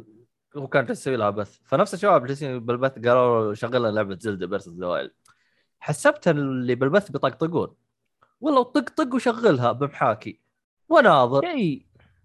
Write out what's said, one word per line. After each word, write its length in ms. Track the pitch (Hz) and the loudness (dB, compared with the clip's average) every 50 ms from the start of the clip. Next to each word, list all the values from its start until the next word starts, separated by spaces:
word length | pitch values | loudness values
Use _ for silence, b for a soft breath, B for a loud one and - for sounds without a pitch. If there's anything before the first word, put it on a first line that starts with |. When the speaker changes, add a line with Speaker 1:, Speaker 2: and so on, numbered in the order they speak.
| 123 _ _ _ _ _ _ _ _ _ _ | -20 _ _ _ _ _ _ _ _ _ _
Speaker 1:
هو 100 | 147 135 | -12 -10
كان 200 | 135 - 139 127 | -2 0 0 0
جالس 140 | 254 233 - | 0 -6 -6
يسوي 160 | - 143 131 | -4 -4 -2
لها 140 | 113 107 104 | 0 0 0
بث، 280 | 101 104 101 - _ _ _ | -2 -2 -8 -10 _ _ _
فنفس 300 | _ 135 147 208 202 - | _ 0 2 2 0 -2
الشباب 320 | 170 202 208 175 147 123 | -2 2 4 4 4 2
جالسين 400 | 123 139 143 151 135 127 123 113 | 0 -6 -6 -6 -8 -8 -6 -4
بالبث 420 | 120 120 123 131 135 131 117 107 120 | -4 -2 0 0 -2 -2 -2 2 4
قالوا: 460 | 120 127 123 123 117 113 110 104 104 | 4 4 4 4 2 2 0 -2 -4
"شغل 260 | - 123 120 127 123 | -6 -6 -2 -2 0
لنا 80 | 120 110 | 0 0
لعبة 300 | 104 110 107 98 98 85 | 0 0 -2 -2 -6 -8
زلدة 260 | - 110 101 90 92 | -6 -6 -6 -6 -6
فيرسس 220 | 90 101 95 - 90 | -6 -6 -8 -8 -10
ذا 180 | 85 87 92 | -12 -8 -6
وايلد". 260 | 90 85 71 67 - - _ _ _ _ _ _ _ _ _ _ _ _ _ | -4 -4 -4 -6 -8 -12 _ _ _ _ _ _ _ _ _ _ _ _ _
حسبت 480 | - - 151 - - 285 294 - - 180 | -8 -8 -8 0 0 0 0 2 0 0
اللي 460 | 156 147 143 135 131 127 123 123 123 | 0 0 -2 -4 -4 -4 -2 -2 0
بالبث 360 | 120 131 139 160 202 196 - | 0 0 2 2 0 0 -2
بيطقطقون، 640 | 139 139 - 135 127 - 165 165 170 131 90 - - _ _ _ _ _ _ _ _ _ _ _ _ _ | -6 -4 -4 -4 -4 -4 -6 -4 -2 -4 -4 -4 -8 _ _ _ _ _ _ _ _ _ _ _ _ _
والله 220 | 233 311 285 262 | -4 0 0 0
طقطق 520 | 240 254 - 294 247 - - - 311 247 254 | 0 2 0 -2 -2 -2 -4 -4 -4 -2 -4
وشغلها 580 | 247 - 247 226 233 233 208 156 123 123 120 | -2 -2 -2 -2 2 2 2 2 4 2 0
بمحاكي. 680 | 110 123 143 135 - - 147 123 107 - - 110 - - _ _ _ _ _ _ _ _ _ - | 0 -2 -4 -6 -4 -2 0 0 0 -2 -8 -14 -16 -16 _ _ _ _ _ _ _ _ _ 2
وناظر. 540 | 320 320 254 202 160 139 127 120 131 139 | 4 6 6 8 6 6 6 4 2 0
Speaker 2:
شيء. 440 | 330 359 330 269 202 160 135 - - _ _ _ _ _ _ _ _ | 0 0 -2 -2 -2 -2 -2 -6 -10 _ _ _ _ _ _ _ _